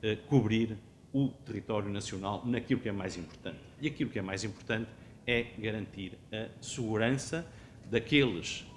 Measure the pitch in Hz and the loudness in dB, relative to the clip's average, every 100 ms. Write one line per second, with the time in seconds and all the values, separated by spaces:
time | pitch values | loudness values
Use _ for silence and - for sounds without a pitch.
0 | 107 107 - 143 107 110 113 107 - - | 0 -2 6 6 8 4 2 0 -12 -20
1 | - 139 139 - - 107 - 107 101 101 | -2 2 2 0 -8 -8 -2 -2 0 -4
2 | 104 98 98 101 123 127 - 127 110 98 | -4 -4 -2 -2 0 0 2 0 2 -2
3 | 92 87 85 - 98 80 - - 147 143 | -4 -4 -10 -10 -10 -10 -16 -6 -6 -2
4 | 139 110 95 95 107 98 - 113 113 - | -2 -2 -2 -2 -4 -8 -2 -2 -2 -10
5 | - - - 120 117 - 110 107 98 98 | -18 -10 0 2 2 -4 -4 -4 -6 -8
6 | 92 - - 107 113 - - - 113 107 | -10 -10 -10 -8 -8 -10 -10 -4 0 2
7 | 113 135 - 160 170 - - - - 113 | 4 2 0 -6 -6 -14 -20 -18 0 0
8 | - 147 131 87 - - - | 6 6 6 2 -4 -8 -10